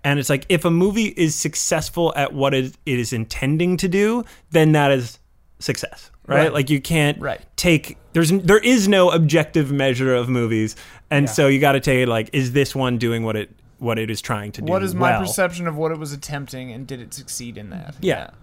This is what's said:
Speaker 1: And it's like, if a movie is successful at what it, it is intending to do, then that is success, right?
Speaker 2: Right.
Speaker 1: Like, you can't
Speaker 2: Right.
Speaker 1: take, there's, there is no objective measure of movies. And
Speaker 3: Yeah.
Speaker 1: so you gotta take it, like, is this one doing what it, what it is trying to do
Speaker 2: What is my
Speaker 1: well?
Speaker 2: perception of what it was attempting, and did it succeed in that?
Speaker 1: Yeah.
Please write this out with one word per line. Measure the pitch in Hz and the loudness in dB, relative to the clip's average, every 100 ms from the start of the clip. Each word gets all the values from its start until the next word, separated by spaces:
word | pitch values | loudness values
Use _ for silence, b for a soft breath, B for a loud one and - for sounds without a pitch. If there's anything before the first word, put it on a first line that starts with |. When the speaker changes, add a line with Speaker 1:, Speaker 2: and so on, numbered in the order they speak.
Speaker 1:
And | 143 143 | -2 0
it's | 131 | 0
like, | 143 - | -2 0
if | 170 175 | 0 2
a | |
movie | 165 196 208 214 | 2 2 2 -2
is | - 160 - | 0 0 0
successful | - - - 160 - - 165 143 | -4 -4 -2 -2 -2 -2 -2 0
at | 139 | -4
what | 120 139 | 0 0
it, | 135 131 - - | 0 -2 -6 -4
it | 123 | -4
is | 120 | -2
intending | 117 110 - 135 156 175 175 | -4 -6 -4 -2 0 0 0
to | 190 | 0
do, | 196 208 240 233 B _ | 2 2 0 -6 B _
then | 160 156 | 4 6
that | 156 143 | 6 4
is | 135 117 - _ _ _ - | 2 -2 -12 _ _ _ -10
success, | - - - - - - - | -6 -6 -8 -14 -20 -16 -2
right? | 139 151 | 2 2
Speaker 2:
Right. | |
Speaker 1:
Like, | 147 135 | 0 0
you | 143 | -2
can't | - 165 147 147 | 0 0 0 0
Speaker 2:
Right. | 139 - - - | -6 -10 -10 -2
Speaker 1:
take, | 180 160 - - - | 2 2 0 -14 -4
there's, | 160 160 | 0 2
there | 190 175 214 | 2 4 4
is | 240 254 196 | 6 4 4
no | 196 180 | 6 6
objective | 165 156 160 151 165 139 | 4 4 2 2 0 0
measure | 143 135 123 131 123 | 0 0 0 2 0
of | 120 | 0
movies. | 123 113 113 110 - B B - | 0 0 0 -2 -6 B B -2
And | 143 139 | 0 2
Speaker 3:
Yeah. | |
Speaker 1:
so | - 139 | 2 4
you | 135 | 4
gotta | 143 135 | 4 2
take | 143 127 | 2 0
it, | 123 | 2
like, | 113 110 | 0 -2
is | 143 127 | -2 0
this | 135 135 135 | 0 0 -2
one | 127 120 | -2 0
doing | 117 117 | -2 -2
what | 113 107 | -4 -4
it, | 101 _ _ _ | -8 _ _ _
what | 120 113 | -4 -4
it | 110 | -4
is | 104 | -6
trying | - 107 104 | -6 -6 -8
to | 104 | -8
do | 151 | -4
Speaker 2:
What | 190 | -2
is | 190 | -2
my | 175 127 | 0 0
Speaker 1:
well? | 120 | 0
Speaker 2:
perception | 185 - 180 175 170 | -2 -2 -2 -2 -8
of | 151 | -4
what | 160 | -4
it | 160 | -6
was | 151 | -10
attempting, | 143 143 143 135 131 127 | -12 -10 -10 -10 -12 -14
and | 117 131 | -14 -14
did | 131 | -14
it | 117 | -14
succeed | - - - 120 113 | -16 -14 -12 -12 -14
in | 104 | -14
that? | 92 - - | -14 -14 -6
Speaker 1:
Yeah. | 185 104 - - | -2 -2 -6 -18